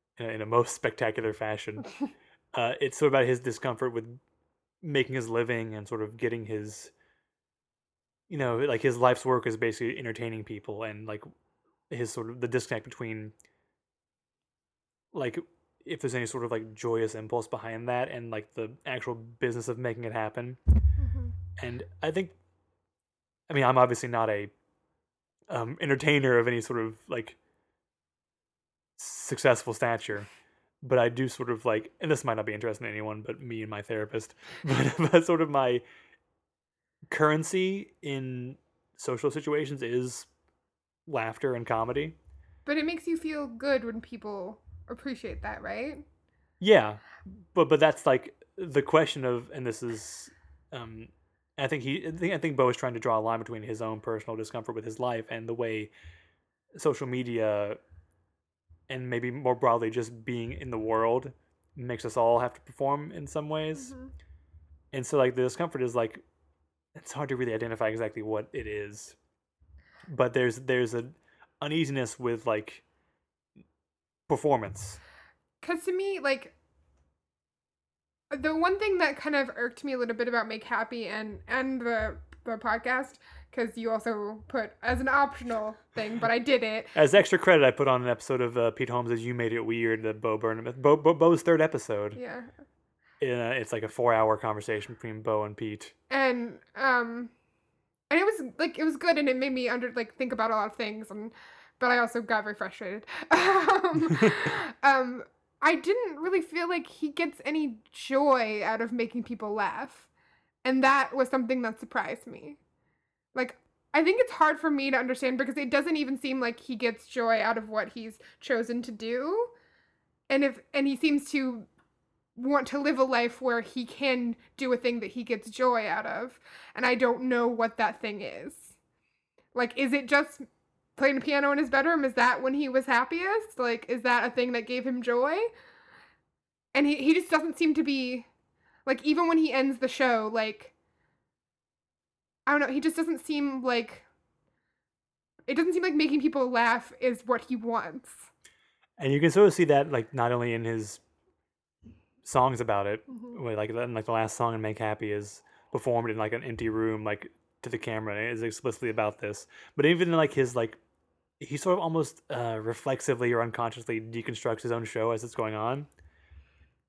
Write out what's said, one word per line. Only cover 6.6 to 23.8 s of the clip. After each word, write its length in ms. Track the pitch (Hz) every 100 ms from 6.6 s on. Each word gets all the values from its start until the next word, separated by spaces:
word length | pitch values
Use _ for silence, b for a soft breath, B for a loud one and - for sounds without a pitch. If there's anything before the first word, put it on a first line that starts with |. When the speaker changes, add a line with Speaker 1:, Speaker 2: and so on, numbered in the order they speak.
| 107 104 - _ _ _ _ _ _ _ _ _ _ _ _ _ -
Speaker 1:
you 80 | 156
know, 220 | 131 117
like, 240 | 143 117
his 160 | 135 120
life's 260 | 123 127
work 220 | 131 123 117
is 100 | 110
basically 420 | 117 107 120 -
entertaining 460 | 120 110 117 110
people, 380 | 107 104 - 104
and, 240 | 110 104 110
like, 180 | 107 - _ _ _ _ _ -
his 240 | 120 113
sort 160 | - 113
of, 140 | 123
the 60 | 120
disconnect 360 | 123 - 113
between, 480 | 123 - 117 110 107 - b b b b _ _ _ _ _ _ _ _ _ _ _ _ _
like, 240 | 175 127 113 - _ _ _ -
if 140 | 160
there's 140 | 131
any 120 | 123 117
sort 180 | 131
of, 60 | 117
like, 240 | 113 110
joyous 400 | 107 120 113 110
impulse 340 | 110 110 120 110
behind 400 | 113 113 113 120
that 220 | 123 127
and, 200 | 123 117
like, 220 | 107 104
the 180 | - 117 127
actual 300 | 147 127 123
business 540 | 117 113 117 127 120 113
of 100 | 117
making 260 | 123 113
it 80 | 113
happen. 460 | 113 107 - 123 127 -
Speaker 2:
Mm-hmm. 580 | - - - - - - - - -
Speaker 1:
And 220 | 123 123 - -
I 80 | 156
think, 220 | 170 180 _ _ _ _ _ _ _ _ _ _ _ -
I 60 |
mean, 100 | 147
I'm 140 | 127
obviously 320 | 131